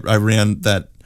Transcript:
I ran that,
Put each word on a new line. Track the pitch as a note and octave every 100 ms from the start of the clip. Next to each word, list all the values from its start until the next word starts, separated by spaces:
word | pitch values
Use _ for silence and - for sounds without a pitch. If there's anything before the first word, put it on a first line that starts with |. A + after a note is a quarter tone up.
| -
I | G#2+
ran | G#2+ A2 G#2 G2+
that, | G#2 F#2+ - -